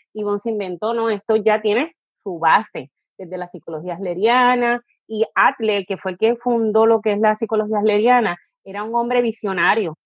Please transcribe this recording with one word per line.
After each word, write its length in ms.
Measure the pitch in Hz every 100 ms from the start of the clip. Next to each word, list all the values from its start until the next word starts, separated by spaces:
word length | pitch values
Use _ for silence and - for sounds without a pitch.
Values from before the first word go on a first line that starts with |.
| _
Ivonne 260 | 214 208 208
se 100 | 233
inventó, 440 | 214 190 175 214
no, 160 | 233 226
esto 260 | 202 - 220
ya 260 | 208 214
tiene 320 | 214 214 330 _ _ _
su 160 | 196 170
base 500 | 160 190 214 160 135 _ _ -
desde 220 | 175 180
la 100 | 175
psicología 440 | 185 - 156 180
adleriana 880 | 175 185 175 220 247 247 247 240 240 - _ -
y 180 | 214 214 -
Adler, 500 | 226 - 214 202 190
que 100 | 185
fue 140 | 190
el 80 | 180
que 160 | 220
fundó 520 | 240 247 233 220 214 220
lo 140 | 220
que 120 | 214
es 80 | 202
la 160 | 214 214
psicología 420 | 220 214 214 214
adleriana, 580 | 208 208 233 247 208 180 _ _
era 180 | 196 196
un 140 | 214 233
hombre 260 | 240 247
visionario, 760 | 240 220 202 185 175 220 175 156